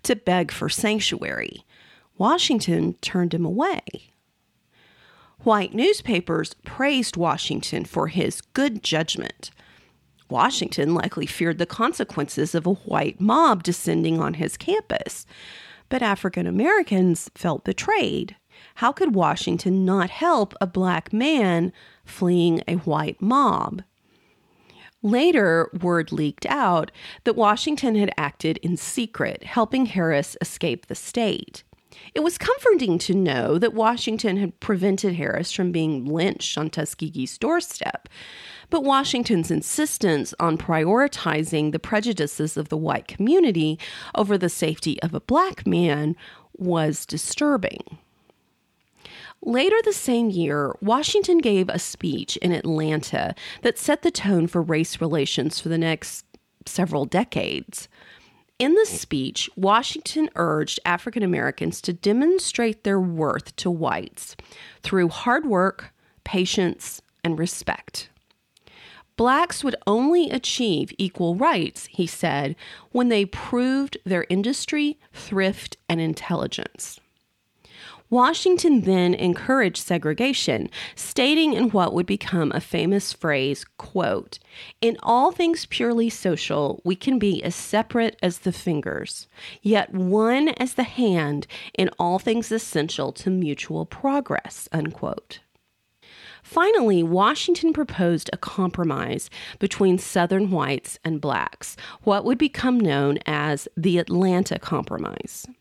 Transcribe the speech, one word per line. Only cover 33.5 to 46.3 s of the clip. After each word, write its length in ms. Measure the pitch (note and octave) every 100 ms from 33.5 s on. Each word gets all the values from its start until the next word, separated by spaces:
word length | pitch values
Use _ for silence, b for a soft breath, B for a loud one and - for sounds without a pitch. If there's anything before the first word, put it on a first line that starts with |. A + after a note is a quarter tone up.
| D#3+
that 160 | A3+
Washington 600 | A3 A3 A#3+ - A3 A3 F#3+
had 220 | F#3+ -
prevented 540 | - F#3+ G3 F#3+ G3+
Harris 380 | E3+ D3 - E3+
from 200 | - F3+
being 340 | E3 D#3 C#3
lynched 520 | B2+ D#3+ F#3 - - -
on 140 | D3+
Tuskegee's 640 | - D#3 - D#3 D3+ C3 -
doorstep, 720 | A#3+ E4+ - - - - - B B B B B B
but 120 | E4
Washington's 680 | C#4 C4+ C#4 B3 A#3+ F#3+ D#3+
insistence 840 | D#3+ - - D4+ - G3 D3+ - -
on 180 | E3+ D#3+
prioritizing 1120 | - D#3+ D#3+ A3+ C#4 - E3 D3+ D#3 D#3 D3+
the 60 | D3+
prejudices 800 | - G#3+ A#3 F#3 D3 - D#3 -
of 120 | D3+
the 80 | D#3
white 300 | D3+ C#3 -
community 720 | - G#3+ F4+ D#4 E3 D#3 D#3+ B B B
over 240 | - G3+ G3+
the 100 | F3
safety 500 | - D#3+ D#3 E3 -
of 100 | E3+
a 80 | D#3+
Black 460 | - C#4 F#4 - G3+
man 480 | E3+ E3+ D3 D3+ D#3+ B